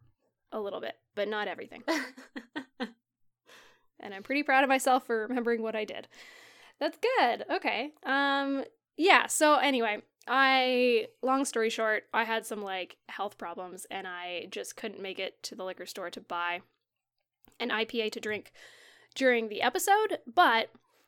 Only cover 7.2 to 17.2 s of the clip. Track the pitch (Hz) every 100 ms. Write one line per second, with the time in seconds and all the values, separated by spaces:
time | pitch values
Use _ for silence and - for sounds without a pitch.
7.2 | 254 208 - 320 277 208 285 - - 277
8.2 | 277 277 277 269 - _ _ - 349 277
9.2 | - - 302 294 285 262 226 214 - _
10.2 | - 254 269 262 254 247 247 233 214 -
11.2 | 254 269 277 233 226 226 220 208 - 214
12.2 | 226 226 - 214 196 190 180 - - -
13.2 | 202 - 175 170 180 185 - 196 190 175
14.2 | 180 175 190 202 190 - 220 - 196 190
15.2 | 185 - - 226 185 180 180 - 175 -
16.2 | - 175 175 175 - _ _ _ _ _